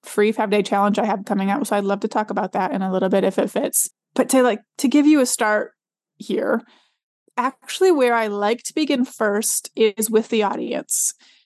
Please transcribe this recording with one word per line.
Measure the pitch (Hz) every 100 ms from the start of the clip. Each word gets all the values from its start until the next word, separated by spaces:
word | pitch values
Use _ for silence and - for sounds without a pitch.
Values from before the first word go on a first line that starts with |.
free | - - 214
five-day | 220 214 208
challenge | 196 202 202 202
I |
have | 202 196
coming | 202 202 196
out. | 202 -
So | 208
I'd |
love | 196 202
to | 214
talk | 214 214
about | 202 190
that | 202 190
in | 202
a | 190
little | 185 185
bit | 196
if | 190 -
it | -
fits. | - - - - - _
But | - -
to, | 262
like, | 247 226 - -
to | 262
give | 294 294
you | 302
a | 247
start | - 214 214 - _ _ _ _ _
here, | - 214 - 226 - _ _ _ _ _ _ -
actually | 254 - - - 370
where | 302 247
I | 233 220
like | 202 208 240
to | -
begin | 311 294 277
first | 254 - 214 202 226 - - -
is | 220 202 220
with | 220 220
the | 226
audience. | 202 247 120 - - - - - _ _